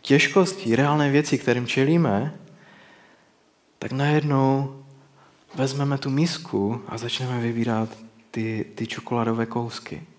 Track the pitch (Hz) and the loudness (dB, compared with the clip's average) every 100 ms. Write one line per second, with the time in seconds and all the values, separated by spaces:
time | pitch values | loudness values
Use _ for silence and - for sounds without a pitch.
0 | - 139 - 196 180 - 113 117 143 151 | 4 4 6 4 2 0 0 2 4 4
1 | 143 143 147 131 - 120 123 - 135 170 | 4 4 2 0 0 0 0 0 2 4
2 | 151 101 139 - - - - - - - | 4 2 -2 -8 -20 -20 -20 -20 -20 -20
3 | - _ _ _ _ _ _ _ 110 131 | -20 _ _ _ _ _ _ _ -6 -2
4 | 143 151 147 139 135 135 135 - - - | 2 2 2 2 4 2 -2 -8 -20 -20
5 | - _ - _ _ - 135 139 139 139 | -20 _ -20 _ _ -4 -2 0 -2 -2
6 | 139 135 170 - - 95 101 120 - 113 | -2 0 0 -2 -4 -2 0 -2 -8 -8
7 | 117 - 127 123 117 117 117 110 110 - | -6 -4 -4 -2 -2 0 0 0 -2 -8
8 | - - _ - 110 110 - - 113 - | -20 -20 _ -6 -4 -4 -6 -8 -8 -8
9 | - 120 113 113 113 120 117 - - 156 | -4 -2 0 0 -2 -4 -6 -10 -12 -14
10 | - | -16